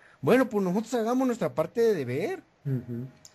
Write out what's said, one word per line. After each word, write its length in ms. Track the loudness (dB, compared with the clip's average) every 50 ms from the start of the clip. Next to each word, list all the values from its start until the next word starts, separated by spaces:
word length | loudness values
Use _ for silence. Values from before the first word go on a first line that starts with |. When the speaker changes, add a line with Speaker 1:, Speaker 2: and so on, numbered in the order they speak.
| _ _ _ _ 2
Speaker 1:
Bueno, 260 | 4 4 6 4 2
pues 160 | 0 0 0
nosotros 300 | 0 0 -2 -2 -2 -2
hagamos 320 | -2 0 0 0 0 0
nuestra 280 | 0 0 -2 -4 -2 -2
parte 280 | -2 -4 -2 0 2 2
de 120 | 2 2
deber. 480 | 2 0 -2 -4 -2 -4 -4 -6 -8 -12 _ _ _ -6
Speaker 2:
Ujú. 420 | -4 -4 -4 -4 -6 -8 -10 -10 -12 -14 _ -20 -16